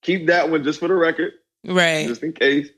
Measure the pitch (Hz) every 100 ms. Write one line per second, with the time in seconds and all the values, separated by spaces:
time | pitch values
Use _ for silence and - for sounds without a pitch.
0 | - 185 160 175 156 160 139 151 170 185
1 | 165 160 165 - _ _ - 180 170 156
2 | 151 120 156 160 139 143 147